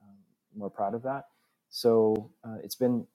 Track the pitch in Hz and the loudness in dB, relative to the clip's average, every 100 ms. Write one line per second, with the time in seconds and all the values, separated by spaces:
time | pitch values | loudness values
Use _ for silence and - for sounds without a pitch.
0 | - - _ _ _ 104 101 - 101 113 | -20 -20 _ _ _ -12 -10 -4 -4 -4
1 | 131 135 - _ _ _ _ - 120 113 | -6 -8 -10 _ _ _ _ 0 4 6
2 | 110 110 110 _ 117 110 - - 123 120 | 4 2 -4 _ -14 -14 -12 -2 0 0
3 | - | -4